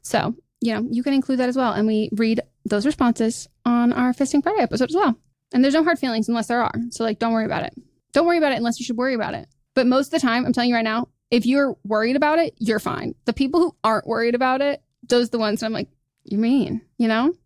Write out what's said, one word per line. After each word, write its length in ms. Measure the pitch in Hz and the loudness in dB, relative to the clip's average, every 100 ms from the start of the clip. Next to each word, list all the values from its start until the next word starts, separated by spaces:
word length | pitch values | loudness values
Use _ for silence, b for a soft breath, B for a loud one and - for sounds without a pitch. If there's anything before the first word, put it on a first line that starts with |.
So, 340 | - 214 - 233 _ _ | -2 -2 -2 -6 _ _
you 120 | 233 | -4
know, 140 | 226 233 | -2 -4
you 140 | 240 | -2
can 100 | 269 | 0
include 260 | 277 262 262 | 0 0 0
that 100 | 247 | 0
as 80 | 254 | 0
well. 160 | 247 | -2
And 140 | 202 220 | 0 0
we 220 | 214 214 | 0 -2
read 280 | 202 226 220 - _ - | -2 0 0 -4 _ -4
those 200 | 208 254 | 0 0
responses 640 | - 247 226 226 - - _ 247 | 2 0 2 -2 -4 -14 _ 0
on 280 | 240 240 | 2 2
our 200 | 247 247 | 0 -2
Fisting 300 | 247 269 294 | 0 0 0
Friday 180 | 339 427 | 0 0
episode 280 | 247 - 254 | 0 0 0
as 60 | 339 | 2
well. 220 | 359 226 _ _ _ | 0 -2 _ _ _
And 100 | 247 | 2
there's 100 | 269 | 2
no 100 | 302 | 4
hard 160 | 330 339 | 2 0
feelings 280 | 262 226 220 | -2 -2 -2
unless 200 | 233 220 | -2 -2
there 140 | 240 | -2
are. 120 | 220 - 240 | -2 -4 -10
So, 140 | - | -4
like, 160 | 226 214 | -4 -2
don't 140 | 233 | 0
worry 120 | 226 220 | 0 -2
about 180 | - | -4
it. 100 | - - _ _ _ | -6 -12 _ _ _
Don't 120 | 285 339 | 0 2
worry 120 | 339 | 2
about 140 | 294 | 2
it 60 | 254 | 0
unless 220 | 233 226 | -2 -4
you 60 | 240 | -6
should 120 | 233 | -4
worry 160 | 254 | -2
about 200 | 240 - | -2 -4
it. 140 | - - _ _ - | -8 -14 _ _ 0
But 120 | 254 | 2
most 200 | 262 285 | 2 2
of 40 | |
the 80 | 320 | 0
time, 260 | 254 233 254 | 0 0 0
I'm 80 | |
telling 160 | 247 240 | 0 0
you 60 | 233 | 0
right 80 | |
now, 240 | 226 220 240 _ _ | 0 -4 -6 _ _
if 160 | 240 233 | 0 2
you're 320 | 277 277 - | 2 2 -2
worried 320 | 196 214 220 269 | -4 0 0 2
about 240 | 302 320 | 2 2
it, 160 | 330 _ | 0 _
you're 220 | 220 214 | -2 -2
fine. 360 | - - - - - | -2 -6 -8 -6 -6
The 80 | |
people 260 | 214 269 330 | -2 0 2
who 160 | 294 - | 0 0
aren't 240 | 220 220 - | 0 0 -2
worried 280 | 226 233 240 | -2 0 0
about 260 | 254 262 | 0 0
it, 200 | 285 285 _ _ 247 | -2 -4 _ _ 0
those 200 | 240 240 | 0 2
are 40 | |
the 80 | 233 | 0
ones 200 | 214 214 | 0 -2
that 80 | 220 | -4
I'm 60 | |
like, 160 | 226 208 _ _ _ | -6 -8 _ _ _
"You're 160 | - 202 | -6 0
mean," 420 | 226 269 202 226 _ - | 2 2 2 -4 _ -2
you 100 | 226 | 0
know? 260 | 220 277 349 | 2 0 -2